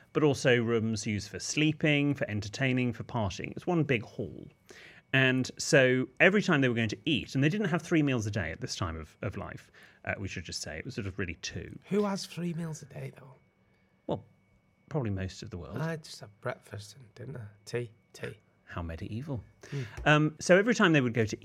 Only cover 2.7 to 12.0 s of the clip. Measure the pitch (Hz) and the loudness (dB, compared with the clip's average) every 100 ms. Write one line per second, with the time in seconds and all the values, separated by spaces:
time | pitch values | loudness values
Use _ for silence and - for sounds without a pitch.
2.7 | 127 123 - 110 117 101 - - - - | 2 0 -4 -6 -2 -2 -4 -10 -8 0
3.7 | 170 147 120 - - 92 - - _ _ | 2 2 0 -2 -8 -10 -10 -16 _ _
4.7 | - - - - 135 131 127 123 - - | -20 -20 -20 0 4 4 4 0 -4 4
5.7 | 147 127 127 131 - 175 202 190 151 131 | 6 6 4 0 6 6 6 4 4 4
6.7 | 117 110 - - 113 - 135 147 208 196 | 2 0 -2 -2 -2 -2 2 2 2 0
7.7 | 165 - 170 143 127 107 104 80 - - | -2 2 2 2 0 -2 -4 -4 -6 -8
8.7 | - 87 80 78 - 107 101 82 - - | -6 -6 -6 -12 -8 -8 -8 -10 -12 -18
9.7 | - - _ - - 98 - 85 90 - | -20 -20 _ -8 -6 -6 -8 -10 -10 -8
10.7 | 76 135 135 98 90 87 82 - 87 - | -10 -10 -8 -8 -6 -8 -6 -10 -10 -12
11.7 | - - 202 | -14 -6 -2